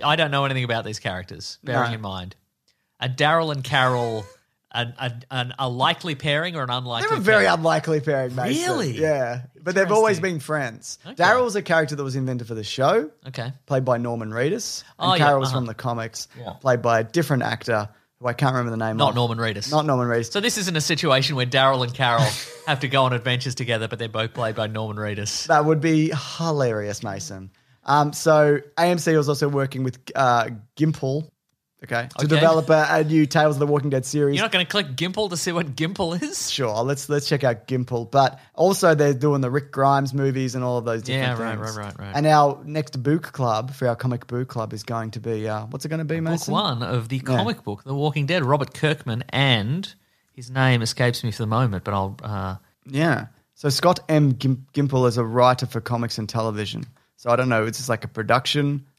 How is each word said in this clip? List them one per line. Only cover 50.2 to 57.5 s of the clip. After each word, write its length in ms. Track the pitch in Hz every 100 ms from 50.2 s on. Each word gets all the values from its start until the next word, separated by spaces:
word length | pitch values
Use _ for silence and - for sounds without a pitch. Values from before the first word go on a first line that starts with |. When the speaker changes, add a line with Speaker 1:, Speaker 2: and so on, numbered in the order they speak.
| _
Speaker 1:
his 180 | - 120
name 300 | 131 131 120
escapes 420 | 113 - 123 120
me 80 | 117
for 100 | 104
the 60 | 110
moment, 340 | 110 127 92
but 120 | 101
I'll, 220 | 101 95 101
uh 340 | 110 101 95 95 _ _ 135
Speaker 2:
Yeah. 400 | 135 165 110 110 _ _
So 160 | _ 147
Scott 280 | 131 175 180 -
M. 220 | 156 143
Gim-, 320 | 120 135 127 -
Gimple 360 | 143 143 135 123
is 80 | 117
a 60 |
writer 420 | 113 120 123 123 117
for 140 | 113
comics 360 | - 120 117 -
and 120 | 107
television. 560 | 117 110 104 101 110 - - _ _
So 140 | 120
I 40 |
don't 140 | 120
know, 160 | 127